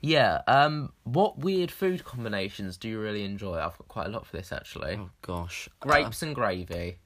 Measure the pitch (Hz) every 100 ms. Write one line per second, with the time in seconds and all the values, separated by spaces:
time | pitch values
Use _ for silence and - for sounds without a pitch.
0 | 147 156 113 80 - 131 147 151 143 -
1 | - 131 208 - 151 190 175 - 190 185
2 | - 127 113 104 98 - 98 92 113 110
3 | 107 104 98 98 98 85 78 - - -
4 | 90 110 - 80 - - - - 69 92
5 | 92 - - 90 87 - - _ 135 147
6 | 147 113 160 135 110 92 87 85 87 87